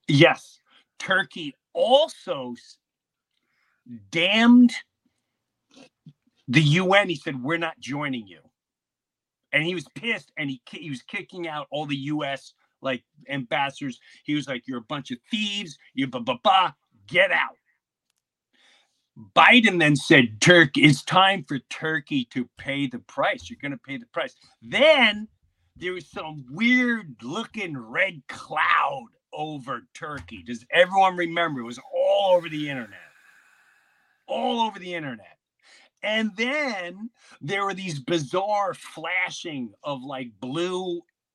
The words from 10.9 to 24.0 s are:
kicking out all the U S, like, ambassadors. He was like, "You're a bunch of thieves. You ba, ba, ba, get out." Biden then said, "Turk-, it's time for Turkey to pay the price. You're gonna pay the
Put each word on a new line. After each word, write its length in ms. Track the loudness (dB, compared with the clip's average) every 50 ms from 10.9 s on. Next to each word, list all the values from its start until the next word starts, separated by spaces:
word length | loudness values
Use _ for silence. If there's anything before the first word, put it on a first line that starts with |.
| -12 -12
kicking 460 | -12 -12 -14 -14 -14 -14 -14 -12 -10
out 200 | -10 -10 -10 -10 -8
all 140 | -8 -8 -6
the 120 | -6 -8
U 260 | -8 -6 -6 -6 -4 -4
S, 300 | -6 -8 -8 -12 -16 _ _ _ _ _ _
like, 220 | -8 -8 -8 -8 _ _ _ _ _
ambassadors. 720 | -10 -10 -8 -6 -4 -4 -4 -4 -4 -6 -8 -10 -10 -10 -12 _ -20 -20 -12 _
He 120 | -6 -4
was 120 | -4 -4
like, 200 | -6 -10 -10 -10
"You're 120 | -10 -10 -10
a 40 | -10
bunch 280 | -10 -10 -10 -10 -10
of 80 | -12 -14 _ -8
thieves. 480 | -6 -6 -4 -6 -6 -8 -10 -12 -14 _ _ _ -6
You 140 | -6 -4
ba, 140 | -4 -6 -6
ba, 180 | -6 -6 -4 0 2
ba, 320 | 4 4 4 4 2 -2 _ _ _ _ _ _
get 240 | -2 2 2 2 2
out." 260 | 2 -2 -4 -4 -8 _ _ _ _ _ _ _ _ _ _ _ _ _ _ _ _ _ _ _ _ _ _ _ _ _ _ _ _ _ _ _ _ -20 -12 0 4
Biden 440 | 6 8 8 8 6 6 4 2 4
then 180 | 4 4 2
said, 420 | 2 4 6 6 6 6 4 0 2
"Turk-, 380 | 6 8 8 8 8 6 4
it's 260 | 6 6 6 6 4 0
time 400 | 0 2 4 4 4 2 0 -4
for 160 | -8 -8 -10 -10 -12
Turkey 560 | -12 -8 -4 -4 -4 -4 -4 -4 -4 -4 -4
to 240 | -4 -6 -8 -8 -8 _
pay 300 | -14 -10 -8 -4 -4 -4
the 120 | -6 -6 -10
price. 500 | -16 -10 -4 -2 -2 -2 -2 -4 -8 -16
You're 100 | -14 -12
gonna 160 | -12 -12 -12
pay 200 | -12 _ -14 -14
the 80 | -14